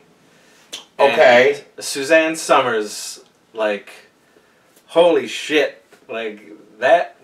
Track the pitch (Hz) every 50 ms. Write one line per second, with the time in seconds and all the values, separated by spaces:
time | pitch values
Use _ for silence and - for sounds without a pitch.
0 | _ _ _ _ _ _ _ _ _ _ _ _ _ _ - - - _ _ -
1 | 139 - 117 117 - 131 120 123 127 139 143 - - _ _ - - - - 143
2 | 135 131 160 160 160 160 160 160 - - 165 170 135 127 113 110 104 104 101 -
3 | - - - - - _ _ _ _ _ - 113 110 107 104 101 101 - - -
4 | - _ _ _ _ _ _ _ _ _ _ _ _ _ _ _ _ _ - 165
5 | 170 175 160 143 127 113 - - - - 147 151 139 - - - _ _ - _
6 | _ - 123 113 113 110 101 104 110 104 - - - _ _ 107 117 135 156 175
7 | 175 - - _